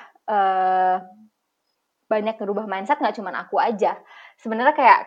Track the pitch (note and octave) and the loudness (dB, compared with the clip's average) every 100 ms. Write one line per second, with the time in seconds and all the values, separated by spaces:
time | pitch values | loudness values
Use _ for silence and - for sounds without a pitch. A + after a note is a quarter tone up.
0 | - _ - G#3 F#3+ F#3+ F#3 F#3 F#3 F#3 | -8 _ -4 0 0 0 0 2 2 0
1 | F#3 G#3 A3 _ _ _ _ _ _ _ | -4 -20 -20 _ _ _ _ _ _ _
2 | - G#3+ G#3 A3 G3+ G3+ G#3+ F#3+ G3+ D4 | -4 -2 -2 -6 -6 -6 -6 -6 -2 -2
3 | A#3+ G#3+ F#3 C3+ F#3 F#3+ G3 G#3 F#3+ G3 | -2 -4 -8 -10 -4 -2 -2 0 -2 -2
4 | - - - _ A3+ A3 C4 D4+ B3 - | -10 -20 -20 _ -8 0 2 4 6 6